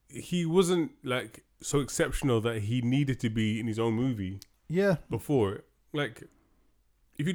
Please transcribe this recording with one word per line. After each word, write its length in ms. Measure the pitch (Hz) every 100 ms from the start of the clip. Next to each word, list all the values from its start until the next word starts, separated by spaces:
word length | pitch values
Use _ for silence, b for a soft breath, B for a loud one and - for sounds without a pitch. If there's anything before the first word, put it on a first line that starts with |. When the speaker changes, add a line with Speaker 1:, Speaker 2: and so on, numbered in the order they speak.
| _
Speaker 1:
he 360 | 127 - 180 165
wasn't, 460 | 180 170 180 151 -
like, 400 | 127 123 - - _ _
so 180 | - 143
exceptional 640 | 123 - 143 - 143 117
that 220 | 117 113
he 180 | 101 127
needed 380 | 120 135 139 120
to 80 | 117
be 300 | 110 110 110
in 80 | 117
his 120 | 107
own 140 | 113
movie 460 | 110 131 110 92 98 - _ -
Speaker 2:
Yeah. 300 | 170 202 170 -
Speaker 1:
before 440 | 113 - 139 98
it. 120 | 104 - _ _
Like, 300 | 151 135 - - _ _ _ _ _ _ _ _ -
if 100 |
you, 60 | 156